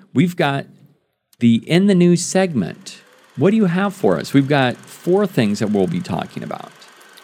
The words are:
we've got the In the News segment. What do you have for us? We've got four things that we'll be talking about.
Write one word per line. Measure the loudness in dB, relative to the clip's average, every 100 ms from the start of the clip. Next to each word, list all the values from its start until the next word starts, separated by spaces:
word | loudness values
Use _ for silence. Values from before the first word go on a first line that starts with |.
| _
we've | -2 0 0
got | -2 -4 -8 _ _ _ _ _ _ -2
the | 2 2 0
In | 2 4
the | 4
News | 4 2 0
segment. | -2 0 -2 -6 -8 -18 -20 _ _ _ 0
What | 2
do | 2
you | 2
have | 0 -2
for | -2 0 0
us? | 0
We've | 0 2
got | 2 0 -2
four | -14 -10 -2 0 0
things | 0 -2 -2
that | -2
we'll | 0 0
be | -2
talking | -6 -8 -8 -12
about. | -12 -12 -14 -20 -20 -20 -20 -14